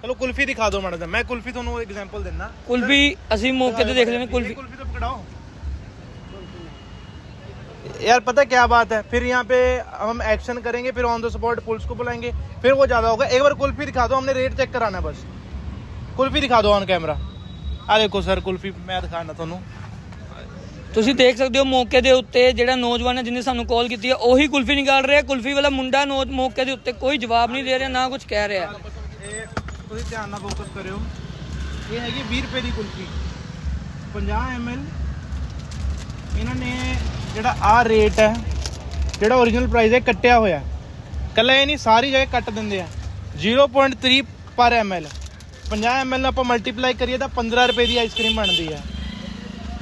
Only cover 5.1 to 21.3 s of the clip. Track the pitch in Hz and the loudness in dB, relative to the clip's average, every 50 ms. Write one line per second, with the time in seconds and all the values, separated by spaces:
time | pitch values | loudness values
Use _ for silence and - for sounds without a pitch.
5.1 | - - - - - - - - - - - - - - - - - - - - | -6 -8 -12 -16 -18 -18 -18 -18 -18 -10 -8 -8 -8 -8 -12 -16 -18 -18 -18 -18
6.1 | - - - - - 392 370 - - 339 339 320 - - - - - - - - | -18 -18 -16 -16 -16 -16 -16 -16 -16 -16 -16 -16 -16 -18 -18 -18 -18 -18 -18 -18
7.1 | - - - - - - - - - - - - - - - - 135 - - 202 | -18 -18 -18 -18 -18 -18 -16 -16 -16 -16 -16 -16 -16 -16 -14 -14 -10 -4 4 6
8.1 | 233 247 - 254 240 277 285 233 254 247 240 233 240 233 233 185 226 214 208 - | 6 6 6 4 4 4 4 6 6 6 6 8 6 4 4 4 0 -2 -2 0
9.1 | - 240 240 247 247 247 240 202 254 254 254 254 254 247 - - - - 202 214 | -2 0 0 2 0 0 2 2 4 4 4 4 2 0 -4 -8 -8 -6 -4 -4
10.1 | 233 233 226 220 214 214 - - 240 240 226 240 233 240 247 262 254 240 247 240 | -4 -2 0 0 0 0 0 -6 -8 -6 -4 -4 -4 -2 -2 -4 -2 0 0 0
11.1 | 233 233 226 233 - - 214 233 233 226 - 220 226 220 - - - - 240 240 | 0 0 -2 -4 -4 -2 -2 0 -2 -2 -2 -4 -6 -4 -4 -8 -6 -6 -4 -6
12.1 | 240 233 233 240 233 - - - - - - 247 269 269 277 - 247 233 220 226 | -6 -4 -6 -6 -6 -6 -8 -8 -10 2 4 4 6 6 6 4 6 4 4 4
13.1 | 226 220 277 - 254 254 285 285 285 - 277 277 262 - 294 277 - 254 240 226 | 4 2 2 2 4 6 6 6 4 4 0 -2 0 -2 -6 -4 0 0 0 2
14.1 | 262 262 262 269 269 262 254 269 262 - 262 233 233 247 233 214 190 180 170 156 | 2 0 2 0 0 0 0 -2 0 -2 -2 -2 0 -2 -2 -2 -2 -4 -6 -6
15.1 | 143 135 - - - - - - - - - - - - - - - - - - | -8 -10 -14 -16 -16 -16 -14 -12 -12 -10 -10 -10 -10 -12 -12 -12 -12 -12 -12 -10
16.1 | - - 262 269 254 302 285 262 247 226 208 208 208 202 196 180 190 175 160 156 | 0 0 0 2 2 0 2 4 4 4 6 6 4 4 4 2 0 0 0 -2
17.1 | 151 143 - - - - - - - - - - - - - - 208 220 220 202 | -4 -4 -6 -8 -12 -14 -16 -16 -14 -10 -8 -8 -8 -8 0 2 4 4 4 2
18.1 | - 202 185 180 190 180 180 190 185 180 190 196 180 175 175 185 185 185 180 175 | 0 -2 0 0 -2 -2 0 -4 -6 -4 -6 -10 -10 -10 -10 -6 -6 -6 -6 -6
19.1 | 170 170 170 156 156 139 165 160 170 185 185 - - - - - - - - - | -8 -8 -8 -8 -10 -8 -8 -8 -8 -10 -12 -14 -16 -14 -14 -14 -14 -14 -16 -16
20.1 | - - - - - - - - - - - - - - - - - 214 220 240 | -16 -16 -14 -16 -16 -16 -16 -16 -16 -14 -16 -14 -14 -14 -14 -2 0 2 4 4
21.1 | 277 254 254 247 | 4 6 6 6